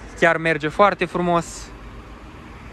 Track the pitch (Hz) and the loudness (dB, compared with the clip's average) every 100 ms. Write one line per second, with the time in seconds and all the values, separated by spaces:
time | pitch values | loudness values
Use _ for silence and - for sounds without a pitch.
0 | - - 170 160 165 156 151 - 202 180 | -16 2 4 4 2 0 0 4 4 4
1 | 175 175 175 170 165 - - - - - | -2 0 2 2 0 -10 -14 -16 -16 -16
2 | - - - - - - - | -16 -18 -18 -18 -18 -16 -16